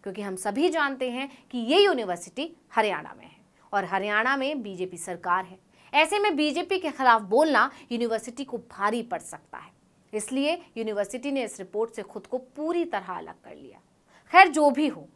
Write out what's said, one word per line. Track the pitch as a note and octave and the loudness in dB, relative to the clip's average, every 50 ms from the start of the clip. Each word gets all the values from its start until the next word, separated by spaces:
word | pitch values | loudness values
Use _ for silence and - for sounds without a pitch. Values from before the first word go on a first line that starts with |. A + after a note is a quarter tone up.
| - | -12
क्योंकि | G3+ F#3 G#3 | -12 -10 -8
हम | G3+ G3+ F#3+ | -8 -8 -8
सभी | F#3 - G#3 G3+ C4+ D#4+ F4+ | -6 -6 -4 0 2 0 2
जानते | D#4 E4 C#4+ C#4 C4+ C4 C4+ B3+ | 2 0 -2 -2 -2 -4 -6 -4
हैं | A#3+ B3+ C#4 C#4 - - _ _ | -4 -6 -8 -8 -12 -20 _ _
कि | - B3 | -6 -6
ये | A3+ A3 D4 - G4+ | 0 4 6 6 6
यूनिवर्सिटी | G4+ D#4+ B3+ A3 F#3+ F3 F3 - - _ - D4 E4 - _ _ _ - | 6 4 0 -2 -4 -6 -6 -8 -12 _ -8 -8 -8 -10 _ _ _ 0
हरियाणा | A#3 G#3+ G#3 F3+ D3+ - - - | 0 2 2 0 -4 -6 -12 -18
में | - E3 | -18 -20
है | E3 - _ _ _ _ _ _ _ - | -20 -20 _ _ _ _ _ _ _ -2
और | G3+ F#3+ | -2 0
हरियाणा | E3 F#3+ F#3+ F#3+ G#3 G#3 G#3+ A3+ B3+ C#4 | 0 -2 -2 -2 2 2 2 2 2 0
में | C#4 C4 C#4 D#4 C#4 A3 | 0 0 -2 -4 -4 -8
बीजेपी | G#3 F#3+ F3 F#3 F3+ F3 | -10 -8 -8 -8 -8 -8
सरकार | E3 - F#3+ F3+ E3+ F3 F3+ F3 F#3 F#3 | -12 -10 -10 -10 -8 0 0 0 0 0
है। | F3 F#3 _ _ _ _ _ - - - | -4 -16 _ _ _ _ _ -18 0 4
ऐसे | C#4+ D#4+ D#4 G4+ G#4 | 4 4 4 2 2
में | G4+ G#4 E4 | 2 2 2
बीजेपी | C#4 D4+ D4+ C#4 F4 F4+ F4+ G4 F#4 | 2 0 0 0 -2 -2 -2 -2 -2
के | F#4 D4+ | -2 -4
खिलाफ | C4+ - C4+ B3 A#3 A3+ | -4 4 6 6 6 6
बोलना | G#3+ F3+ G#3 B3+ D#4 D#4+ C#4 A3 A3+ C#4 - - - _ | 4 2 4 4 4 6 6 4 4 2 0 -12 -12 _
यूनिवर्सिटी | B3 A3+ A#3+ A3+ A3+ A3 A3+ B3+ A#3+ - C#4 | -4 -4 -2 -2 -2 -4 -4 -10 -12 -12 -12
को | - B3 A3+ - _ | -10 -10 -12 -12 _
भारी | - - G3 G#3 A3 A#3+ A3 | -8 -2 -2 -2 -2 -2 -4
पड़ | - F#3 E3 | -6 -8 -10
सकता | - - - - _ _ - | -8 -12 -16 -18 _ _ -20
है, | - - - _ _ _ _ _ _ _ _ - | -20 -20 -20 _ _ _ _ _ _ _ _ -8
इसलिए | G#3+ G#3+ - B3+ C4+ C#4 D4 E4 E4+ - - _ | -8 -6 -4 -2 0 0 0 -2 -2 -6 -14 _
यूनिवर्सिटी | A3+ A3+ A3 G#3 G3+ G3+ G3 - B3 B3 C#4+ | -6 -6 -4 -2 -2 -4 -4 -4 -8 -6 -4
ने | C#4 C4+ A#3+ | -4 -2 -4
इस | G#3 - - | -6 -8 -12
रिपोर्ट | F#3+ F#3 - G#3 A3+ A3+ - | -16 -8 -4 -4 -4 -4 -6
से | - G3 | -12 -12
खुद | - - G#3 - | -10 -12 -16 -10
को | - - | -8 -8
पूरी | B3+ B3+ - _ D4 D4+ D#4+ F4 F4 E4+ | -8 -8 -10 _ -6 -4 -2 -2 -2 -2
तरह | E4+ E4+ G3+ F#3 F3+ F3+ | -2 -4 -6 -6 -6 -10
अलग | E3+ E3 D#3+ E3+ _ _ | -10 -10 -14 -18 _ _
कर | - - | -20 -20
लिया। | D3 C#3 B2 G2 - _ _ _ _ _ _ _ - _ _ - | -20 -20 -20 -20 -20 _ _ _ _ _ _ _ -20 _ _ 8
खैर, | F4+ F#4+ | 8 8
जो | F4+ C#4 D#4 D4+ C#4+ | 8 6 4 4 4
भी | B3+ C4+ D#4 | 4 4 0
हो | C4+ - - - - _ | 0 -2 -4 -16 -20 _